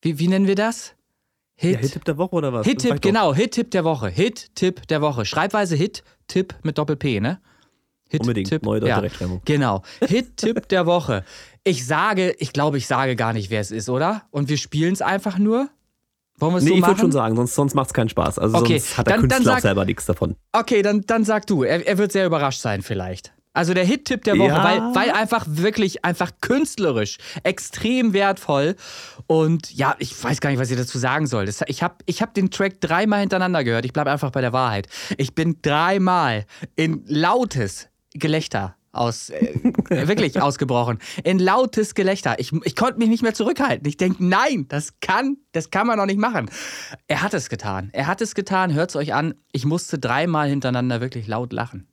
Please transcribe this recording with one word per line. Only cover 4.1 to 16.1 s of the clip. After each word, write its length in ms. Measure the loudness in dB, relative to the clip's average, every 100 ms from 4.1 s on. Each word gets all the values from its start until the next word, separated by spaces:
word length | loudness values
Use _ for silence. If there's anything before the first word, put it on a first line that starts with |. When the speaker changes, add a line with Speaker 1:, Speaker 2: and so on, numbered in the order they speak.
| 0 0 -2 -16 -2 -2 -2 -2
Speaker 1:
der 140 | 0
Woche. 240 | 0 -2 -2
Schreibweise 500 | 0 0 0 0 0
Hit-Tipp 800 | 0 -4 _ _ _ -2 -2 -4
mit 160 | -4 -2
Doppel-P, 420 | -2 -2 0 0
ne? 180 | -2 -4 _ _ _ _ _ _ _
Hit-Tipp, 140 | -2 0
Speaker 2:
Unbedingt, 340 | 0 0 -2
neue 180 | 0 0
deutsche 100 | 2
Speaker 1:
ja. 80 | 0
Speaker 2:
Rechtschreibung. 440 | -2 -4 -6 -4
Speaker 1:
Genau. 380 | 0 2 2 0 -4
Speaker 2:
<laughs> 80 | -4
Speaker 1:
Hit-Tipp 680 | 0 0 -2 -4 -2 -2 0
der 180 | 0 4
Woche. 360 | 2 2 -4 -4 -18 -20 _
Ich 240 | -2 -2 0
sage, 480 | 0 2 2 0 -2
ich 160 | -6
glaube, 240 | -2 0 0
ich 80 | -2
sage 280 | 0 0
gar 200 | 0 -2
nicht, 160 | -2 -2
wer 100 | -4
es 100 | -4
ist, 180 | -6 -4
oder? 320 | -2 0 -2 _
Und 180 | -6 -2
wir 80 | -2
spielen's 460 | -2 0 0 0
einfach 340 | -2 -2 -2 0
nur? 320 | 0 0 -2 _ _ _ _